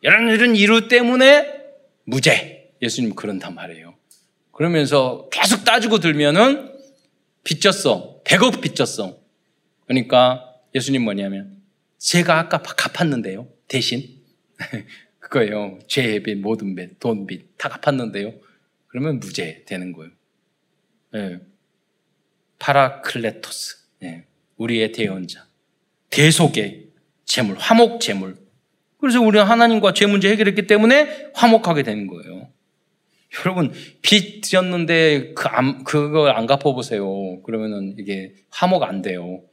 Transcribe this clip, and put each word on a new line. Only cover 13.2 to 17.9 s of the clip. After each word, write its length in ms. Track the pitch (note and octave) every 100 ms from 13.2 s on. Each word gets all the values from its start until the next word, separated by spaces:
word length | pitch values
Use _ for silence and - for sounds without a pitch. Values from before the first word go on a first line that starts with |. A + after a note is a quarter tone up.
| G#2 G2 B2+ _ _
대신." 360 | A#2+ A2+ B2 D3 - _ _ _ _
<laughs> 280 | - A2+ - - _ _
그거예요. 600 | - C#3+ G#2+ G#2 G2+ F#2+ _
죄의 340 | - B2 G#2
빚, 140 | G#2 G2+
모든 380 | G2+ A2 G2+ F#2
빚, 240 | F2+ _
돈 260 | A#2+ G#2+ G2
빚 320 | F#2 _ _
다 100 | A#2
갚았는데요. 640 | - -